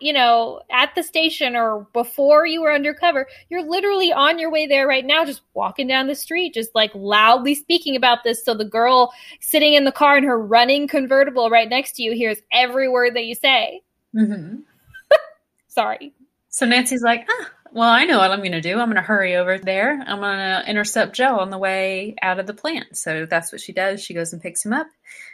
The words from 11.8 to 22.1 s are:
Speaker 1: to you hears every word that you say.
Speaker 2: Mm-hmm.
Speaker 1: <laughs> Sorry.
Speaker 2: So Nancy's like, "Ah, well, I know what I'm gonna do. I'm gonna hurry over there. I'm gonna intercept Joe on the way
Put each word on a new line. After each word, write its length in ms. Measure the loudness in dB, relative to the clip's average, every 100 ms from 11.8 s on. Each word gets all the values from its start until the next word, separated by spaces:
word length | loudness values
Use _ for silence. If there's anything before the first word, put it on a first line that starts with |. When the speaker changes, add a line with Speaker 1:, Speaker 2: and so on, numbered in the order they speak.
| -4
Speaker 1:
to 100 | -6
you 80 | -4
hears 280 | -2 -2 -4 -2
every 380 | 0 2 0 0
word 260 | 2 0 -2
that 80 |
you 120 | -8 -2
say. 460 | 2 2 0 -8 _ _ _
Speaker 2:
Mm-hmm. 440 | -2 -2 -2 -10 -16 -18 _ _ -18 2
Speaker 1:
<laughs> 580 | 2 2 _ _ _ _
Sorry. 460 | -4 -2 -4 -12 _ _ _ _
Speaker 2:
So 160 | -4 0
Nancy's 360 | 2 0 -2
like, 260 | 0 -2 -2
"Ah, 200 | -6 -6 _ -14
well, 180 | 0 4
I 160 | 4 4
know 140 | 2
what 120 | 2
I'm 120 | 0
gonna 180 | -4 -6
do. 160 | -4 -2
I'm 100 | 0
gonna 120 | -2
hurry 340 | 0 0 0 0
over 220 | -2 -4
there. 460 | -2 -2 -2 -4 -8
I'm 140 | -6
gonna 440 | -6 -4 -4 -4 -4
intercept 480 | -4 -2 -2 -2 0
Joe 240 | 0 0
on 100 | -4
the 80 | -4
way 580 | -4 -2 -4 -6 -8